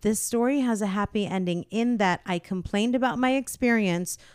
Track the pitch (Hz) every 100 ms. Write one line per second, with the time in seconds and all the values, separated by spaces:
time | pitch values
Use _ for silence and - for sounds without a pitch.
0 | 214 220 - 233 240 285 247 214 208 196
1 | 202 214 196 190 180 175 - 214 240 233
2 | 190 175 - 175 - 185 - 202 233 247
3 | 247 233 254 269 254 - 240 226 196 175
4 | 180 - -